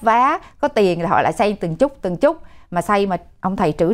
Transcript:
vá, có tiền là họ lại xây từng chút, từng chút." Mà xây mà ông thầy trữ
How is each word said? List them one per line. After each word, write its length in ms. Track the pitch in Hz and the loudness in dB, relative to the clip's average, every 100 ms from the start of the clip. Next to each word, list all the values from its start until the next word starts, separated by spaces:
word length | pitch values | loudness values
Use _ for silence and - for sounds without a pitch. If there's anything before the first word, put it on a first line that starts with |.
vá, 380 | 226 233 269 381 - - | 0 2 2 0 -8 -6
có 60 | 294 | -2
tiền 340 | 226 190 170 | 2 0 0
là 80 | 180 | 0
họ 120 | - | 0
lại 120 | 117 | 0
xây 200 | - 208 | 0 -2
từng 220 | 202 175 160 | -2 -4 0
chút, 220 | 277 - | -2 -2
từng 160 | 190 175 | -8 0
chút." 200 | 285 330 - - - | 0 0 -10 -20 -8
Mà 100 | 175 | -4
xây 240 | 170 202 202 | 0 0 0
mà 120 | 175 - - | -4 -8 -8
ông 140 | 185 196 | -6 -2
thầy 160 | 170 | -2
trữ 220 | 151 170 | 0 0